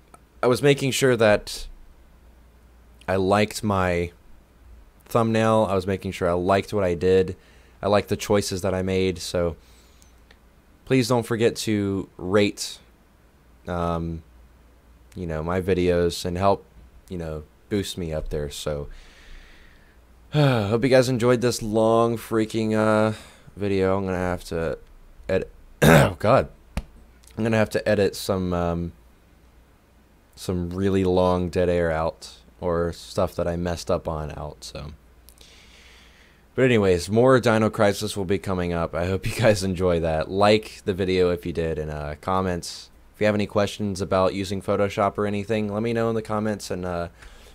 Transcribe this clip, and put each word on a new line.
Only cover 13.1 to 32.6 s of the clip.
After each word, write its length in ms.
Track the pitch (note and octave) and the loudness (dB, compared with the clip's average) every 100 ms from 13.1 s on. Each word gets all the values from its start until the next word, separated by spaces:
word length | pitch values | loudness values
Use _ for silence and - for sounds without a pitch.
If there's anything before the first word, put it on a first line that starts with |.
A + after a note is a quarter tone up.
| _ _ _ _ - - | _ _ _ _ -18 -8
um, 560 | F2 E2+ E2+ E2 E2 - - - - - _ _ - - | -4 -2 -2 -4 -8 -14 -20 -20 -20 -20 _ _ -20 -20
you 120 | - F2 | -10 -6
know, 160 | D#2 | -6
my 200 | D#2+ F#2 | -4 -2
videos 640 | F2+ F2+ F2+ F2 F2 - F#2 | 0 0 2 2 0 -2 -6
and 100 | F2 | 0
help, 300 | G2 G2 - - - - - | 2 0 -4 -20 -20 -20 -14
you 100 | F2+ | -10
know, 260 | D#2+ D#2 D2+ _ - | -8 -10 -12 _ -6
boost 280 | G#2 F#2+ - | -4 -4 -6
me 160 | E2 | -6
up 180 | D#2 - | -6 -6
there. 200 | D#2 D2 | -6 -6
So, 380 | - - D2 C#2+ - - - - - - - - - | -8 -8 -6 -8 -16 -20 -20 -20 -20 -20 -20 -20 -20
<sighs> 540 | - _ - - - | -20 _ -20 -20 -4
hope 500 | D3 C#3+ A#2+ G2+ A#2 | 2 4 4 2 2
you 80 | C3 | 4
guys 180 | C3 B2+ | 6 4
enjoyed 320 | B2+ A#2 B2+ | 2 4 4
this 220 | A#2+ A2+ | 2 -2
long 540 | A2+ A2 A2 A2+ A#2 A#2 | -2 2 4 4 4 0
freaking, 580 | - A2+ A2 A2+ A2 | -2 0 0 0 0
uh, 400 | A2 G#2+ G#2+ A2 A2 - - - - | 2 4 4 2 -2 -10 -20 -18 -6
video. 400 | G2+ G2 F#2+ F#2+ | -2 2 2 0
I'm 100 | F#2+ | 0
gonna 100 | F2+ | -2
have 260 | F2+ F2+ - | -2 -4 -6
to 320 | E2+ D#2+ - - - - - - | -4 -4 -6 -12 -20 -20 -14 -4
edit. 240 | F#2 - - - | -2 -4 -14 -20
<clears throat> 160 | - | 0
Oh, 340 | - E2 A2 F#2 | 4 6 4 0
God. 300 | G2+ A2 D2+ - - - - - - - - - | 2 2 2 -6 -14 -12 -12 -18 -20 -20 -14 -6
I'm 60 | |
gonna 140 | A2+ A2 | 0 0
have 120 | G#2+ | 0
to 180 | - - | 0 0
edit 280 | G#2 F#2+ - | 2 0 -2
some, 360 | - F#2+ F2+ | -4 -2 -2
um, 400 | F2 F2 E2+ E2+ - - _ _ _ _ _ _ _ _ _ _ _ _ | -2 -2 -2 -6 -10 -20 _ _ _ _ _ _ _ _ _ _ _ _
some 360 | - - F2+ F2 | -12 -6 -4 -4
really 340 | F2 G2 F#2+ | -2 0 2
long 440 | F#2 F#2 F2+ F2+ F2+ | 2 2 2 2 0
dead 200 | F#2 F2+ | 0 0
air 240 | F2 E2+ | 2 0
out, 460 | D#2+ D#2+ - - - - - | 0 -4 -6 -14 -20 -20 -8